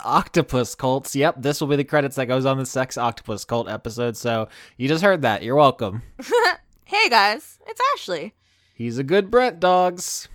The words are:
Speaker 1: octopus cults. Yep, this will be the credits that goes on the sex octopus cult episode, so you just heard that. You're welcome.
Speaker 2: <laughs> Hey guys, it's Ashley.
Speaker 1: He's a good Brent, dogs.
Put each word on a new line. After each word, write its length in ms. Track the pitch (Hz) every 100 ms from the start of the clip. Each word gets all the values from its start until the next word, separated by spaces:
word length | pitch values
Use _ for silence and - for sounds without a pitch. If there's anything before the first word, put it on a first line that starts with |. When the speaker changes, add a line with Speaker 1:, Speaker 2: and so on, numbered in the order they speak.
Speaker 1:
octopus 680 | 113 151 - 170 147 127 117
cults. 400 | - 131 135 -
Yep, 280 | 135 143 131
this 180 | 131 147
will 80 | 143
be 80 | 143
the 80 |
credits 320 | 143 151 139 139
that 100 | 123
goes 200 | 131 135
on 100 | 135
the 80 | 127
sex 300 | 131 127 -
octopus 480 | 120 117 - 101
cult 240 | - 117 107
episode, 480 | 107 120 113 120 110
so 320 | 120 113 110 - - -
you 100 | 127
just 160 | 160
heard 180 | 202 180
that. 200 | 123 101
You're 140 | 110 143
welcome. 460 | 143 - 107 107 - -
Speaker 2:
<laughs> 140 | 247 480 381 - _ _ -
Hey 200 | 415 427
guys, 500 | 226 202 240 - - -
it's 140 | 440 523
Ashley. 400 | 539 - 165 175 _ _ _ _
Speaker 1:
He's 240 | - 117 117
a 60 |
good 260 | 139 190 190
Brent, 300 | 240 254 170
dogs. 720 | 180 180 180 180 - - -